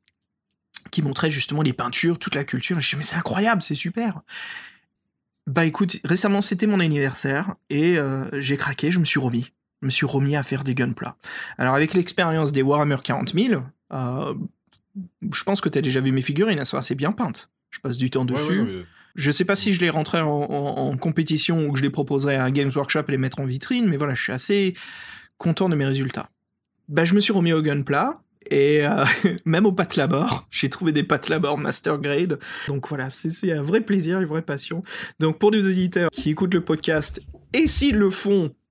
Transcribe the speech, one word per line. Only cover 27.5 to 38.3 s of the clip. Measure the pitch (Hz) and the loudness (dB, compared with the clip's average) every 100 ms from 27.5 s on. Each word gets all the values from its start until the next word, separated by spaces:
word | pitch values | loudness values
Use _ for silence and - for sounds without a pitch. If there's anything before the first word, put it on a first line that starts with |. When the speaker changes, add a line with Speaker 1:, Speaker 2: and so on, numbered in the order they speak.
Speaker 1:
au | 160 | 4
Gunpla... | 151 143 135 143 170 320 _ _ - | 2 0 0 0 0 -4 _ _ 0
Et, | 143 143 151 | 4 6 4
euh, | 147 - 135 - | 4 2 2 4
<laughs> | 190 175 160 | 2 0 0
même | 165 208 | 4 4
aux | |
pattes | 185 - - | 4 0 0
Labor, | - 139 233 135 - | 2 2 0 -2 -4
j'ai | - 139 | -4 -2
trouvé | - 170 | 0 0
des | 151 | 0
pattes | 139 143 - | 0 0 0
Labor | 160 143 151 | 0 0 -2
Master | 143 - - 147 | -2 -2 -2 -2
Grade. | 143 143 180 139 - - - | -2 0 0 -4 -6 -12 -6
Donc | 139 - | -6 -6
voilà, | 147 131 | -8 -6
c'est, | - 160 | -6 -6
c'est | 170 185 | -2 -2
un | 156 | -2
vrai | 143 202 | 0 0
plaisir, | 220 196 160 185 | 2 0 2 0
une | 170 | 0
vraie | 156 | -2
passion. | 165 139 - 165 - - - - | -4 -6 -6 -8 -8 -12 -12 0
Donc | 156 156 | 0 4
pour | 208 | 4
les | 220 196 | 6 2
auditeurs | 185 180 180 170 | 2 0 2 0
qui | - 151 | 0 -2
écoutent | 156 190 | 0 2
le | 180 | 0
podcast, | 170 160 - 156 147 - - - _ | 0 -2 0 0 0 -4 -14 -20 _
et | 254 320 | 2 4
s'ils | - 277 220 | 6 4 4
le | 196 | 2
font | 185 202 | 2 2